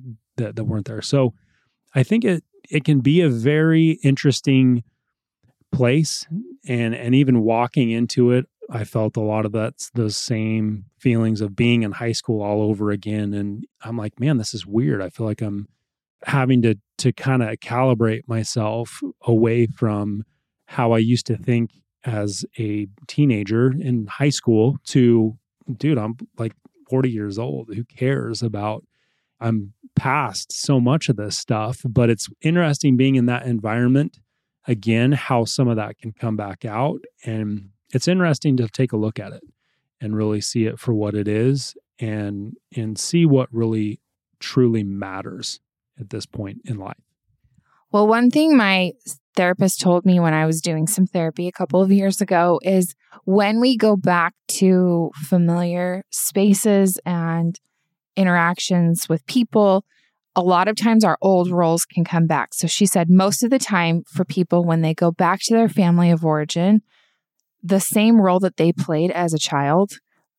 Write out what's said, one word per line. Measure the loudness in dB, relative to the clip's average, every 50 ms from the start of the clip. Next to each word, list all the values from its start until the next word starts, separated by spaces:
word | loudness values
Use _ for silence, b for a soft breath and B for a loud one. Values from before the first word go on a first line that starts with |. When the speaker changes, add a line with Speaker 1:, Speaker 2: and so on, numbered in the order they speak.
| -16 -18 -18 -18 _ _ _ -8
Speaker 1:
that, | -8 -6 -6
that | -8 -6
weren't | -6 -4 -6 -6
there. | -8 -10 -10
So | -6 -2 0 2 2 0 -2 _ _ _ _ _ _ _ _ _ _ _ -2
I | 0 0
think | 2 2 0 2
it, | 0 0 -2 -4 _ _ _ _ -6
it | -4 -2 2
can | 2 2 2
be | 4 4 4 4
a | 4 2
very | 2 2 0 2 2 2 4 4 4 4 4 4 2 2 2
interesting | 0 0 2 2 0 0 0 0 2 4 4 4 4 2 2 -2 _ _ _ _ _ _ _ _ _ _ _ _ _ _ _ _ _
place. | -4 0 0 2 2 2 0 -2 -4 -10 -10 -10 -10 -10 -10 -12 -16 -16 -10 -6
And, | -4 -2 -2 -2 -4
and | -4 -2 0 2
even | 4 4 4 4 2
walking | 2 2 0 0 0 -2 0 0 0 0
into | 0 -2 -2 -2 0 2 2 2
it, | 2 0 -2 -4 _ _ -16 -12
I | -10 -10 -8
felt | -6 -4 -4 -4 -4 -4 -4
a |
lot | -4 -2 -2 -2 -4
of | -4
that's | -4 -4 -6 -6 -8 -10 -16 -10 -4
those | -2 -2 -2 -4
same | -6 -6 -6 -4 -4 -2 -2 -2 -2 -2 -2 -4 -6 -10 -16 _ _
feelings | -2 0 0 2 2 0 0 -2
of | -4 -6 -2
being | 0 2 2 2 2 0
in | -2
high | -4 -6 -6 -6
school | -4 -4 -4 -4 -4 -2
all | -2 -2 0 0
over | 0 0 0 0 0 -2
again. | -2 -2 -4 -6 -4 -4 -4 -4 -4
And | -6 -6 -6 -8 -10 -12 -16 _ _
I'm | -14 -12 -10 -8
like, | -8 -10 -8 -4
"Man, | -2 0 0 0
this | -2 -4 -8
is | -12 -8
weird." | -4 -2 -2 0 0 -2 -2
I | -4 -8
feel | -8 -6 -6
like | -4 -4 -4
I'm | -6 -6 -6 -8 -10 -12 _ _ _ _ _ _ _ _ _ _ -8
having | -4 -2 0 2 2 2 4
to, | 4 2 0 -2 _ _ _ -4
to | -2 -2
kinda | -2 -2 -2 -2 0 0 -2 -2 -6 -8
calibrate | -10 -6 -2 0 2 2 2 2 2 0 -2 -2 -6 -6
myself | -6 -4 -4 -4 -4 -4 -4 -4 -4 -6 -8 -10 -12 -12 -12 -12 -12 _ -2
away | 0 2 2 2 2 2 2 0
from | 0 -2 -2 -2 -2 -2 -2 -4 -6 -6 -8 -10 _ _ _ _ _ _ _ _ _
how | -4 -2 0 2
I | 2 2
used | 2 2 2 0 0
to | -2 -6 -4
think | -2 -2 0 0 0 -2 _ _ _ _ _ _ -8
as | -6 -6 -4 -4 -6 -6 -8 -12 -12 -10 -8
a | -6 -6 -6 -6 -8 -10 -12 _ -20 -8
teenager | -2 0 2 2 2 0 -2 -2 0 2 2 2
in | 0 -2 -4 -4 -4 -4 -4
high | -6 -6 -2 -2 -2
school | -2 -2 0 2 2 4 4 2 0 -2 -4
to, | -2 0 2 4 4 4 4 2 0 -2 -6 _ _ _ _ _ -12 -10
"Dude, | -6 -4 -2 -2 -2
I'm, | -4 -6 -8 -10 -14 -16 _ -10
like, | -10 -10 -10 _ _ _ _ _ _ -4
forty | -2 0 0 0
years | -2 -4 -6 -8 -8 -8
old. | -8 -8 -8 -10 -10 -12 -12
Who | -12 -12
cares | -12 _ -4 -2 -2 -2 -2 -4 -6 -6 -6 -6
about, | -6 -6 -4 -6 -6 -8 -8 -12 _ _ _ _ _ _ _ _ _ _ -8
I'm | -4 -2 -2 -2 -4 -8 -14 _ -20 -10 -6
past | -4 -2 0 0 0 -2 -2 -6 -10 -12 -12
so | -12 -8 -2 0 2 2
much | 2 2 2 0 0 -2
of | -2
this | -2 -4 -8 -8 -8
stuff." | -6 -4 -4 -4 -4 -6 -8 -8 -6
But | -4 0 2 2 2
it's | 2 0 -2 -10 -10 _
interesting | -2 0 0 2 2 0 0 0 2 2 2 4
being | 4 4 2
in | 2 2
that | 0 0 -2 -4 -4
environment | -4 -4 -2 -2 -2 0 2 2 2 2 0 -2 -6 _ _ _ _ _ _ _ _ _ _ -4
again, | -4 -4 0 0 0 2 2 2 0
how | 0 -2 -2 0 0 0
some | -2 -2 -2 0 0
of | 0 -2
that | -4 -6 -10 _
can | -14 -16
come | -12 _ -6 -6 -4 -4
back | -6 -8 -10 -10 -10
out. | -8 -4 -4 -4 -4 -4 -6 -12 -18 _ _ -12
And | -8 -6 -6 -6 -6 -6 -8 -10 -14 _ _ _ _
it's | -6 -4 0 0
interesting | 0 2 2 0 0 0 0 0 0 0
to | 0 -2
take | -2 -2 -4 -2
a | -2 -2
look | -4 -4 -4 -8
at | -10 -14
it | -14 -18 -20 -20 _ _ _ _ _ _ _ _ _ -12
and | -10 -6 -4
really | -2 -2 -2 -2 -4
see | -4 -4 -2 -2 -2
it | -2 -4 -6
for | -4 -4 -2
what | -2 -2 -2 -4
it | -4 -2 -2
is | 0 0 2 0 0 0 -4 -10 -16 -20 _ _ _ -10
and, | -8 -6 -6 -6 -6 -6 -8 -8 -10 -12 -14 -18 _ _ -10
and | -8 -8 -6 -6 -8
see | -6 -2 0 2 2
what | 4 4 2 0 -2
really | -4 -4 -4 -2 -2 -2 -4 -6 -6 -10 _ _ _ _ _ _ _ -18
truly | -12 -4 0 2 2 2 2 0 -4
matters | -4 -8 -10 -10 -12 -12 -12 -12 -12 -14 -14 -12 -14 -14 -14 _ _ _ _ _ _ _ -20
at | -16 -12
this | -12 -12 -12 -12
point | -12 -12 -12 -12 -12 -14 -12
in | -10 -10 -10
life. | -10 -14 -16 _ _ _ _ _ _ _ _ _ _ _ _ _ _ _ _ _ _ _
Speaker 2:
Well, | 0 2 4 4
one | 4 4 4 4
thing | 4 4 4 4 4
my | 4 4 4 2 2 0 -2 -4 _ -14 -18 -18 -18 _ _ -2
therapist | 0 2 2 2 2 2 0 0 2
told | 2 2 4 4 4
me | 4 4 4
when | 4 4 2
I | 2 2
was | 0 0 -2
doing | -2 -4 -2 -2 -2
some | -2 0 0 0 0
therapy | 0 -2 -2 -2 -4 -4 -6 -8
a |
couple | -6 -6 -4 0 2 2
of | 4 6
years | 4 4 4 2 0 -2
ago | -2 0 2 2 4 4 2 2
is | 2 2 2 2 2 0 -4 b b b b b b
when | 0 2 2 2 2 2 2
we | 4 2 2
go | 4 4 4 4
back | 2 2 2 2 2 0 0 -4 _ _ -8
to | -4 2 4 4 4 4 4 2 2 0 0 -2 -6 -10 -6
familiar | 0 2 2 2 2 2 0 -2 -2 -2 -4 -4 -4 -6 -8 -10 _
spaces | -10 -8 -6 -4 0 2 4 4 4 2 2 2 2 4 2 2 0 -2 -6
and | -6 -4 -4 -2 -2 -2 -2 -2 -4 -4 -6 _ _ _ _ _ _ _ _ _ _ -2
interactions | 0 2 2 4 4 2 2 0 -2 -2 0 0 2 2 2 2 0 -2 -2
with | -4 -4 -4
people, | -2 0 0 0 2 2 4 4 4 4 2 0 _ _ _ _ _ _ _ _ _ -4
a | -2 2
lot | 4 4 4 4 2
of | 0
times | 0 2 4 4 4 4
our | 4 2 2
old | 2 2 4 4 2 2
roles | 2 2 2 2 2 0 -2
can | -4 -2 -2 -2
come | 0 2 2 2 2
back. | 2 0 -2 -4 -6
So | -4 -4 -2
she | 0 2 2
said | 2 2 2 4 4
most | 6 6 4 4 0 0
of | 0 0
the | 0 0
time | 0 0 -2 0 0 0 0 -2 -4 _
for | -4 -4 -4
people, | -4 -2 -2 -2 0 2 0 2
when | 2 0 0
they | 0 0 0
go | 0 0 0
back | 0 2 0 0 0 0 -2
to | 0 2
their | 2 2 2
family | 2 2 2 4 4 4 4 4
of | 4 2 2
origin, | 0 0 0 -2 -4 -2 0 2 4 2 2 2 _ _ _ _ _ _ _ _ _ _ _ _ _ _ _
the | -4 -2 0 0
same | 0 0 0 2 4 4 6 6
role | 6 4 4 2
that | 0 0 0
they | 2 2 2
played | 2 0 -2 -2 0 0 0 0
as | 0 -2 -2 -2 -2
a | -2
child, | -4 -2 -2 -2 0 2 2 2 2 0 -2 -10 _ _ _ _ _ _ _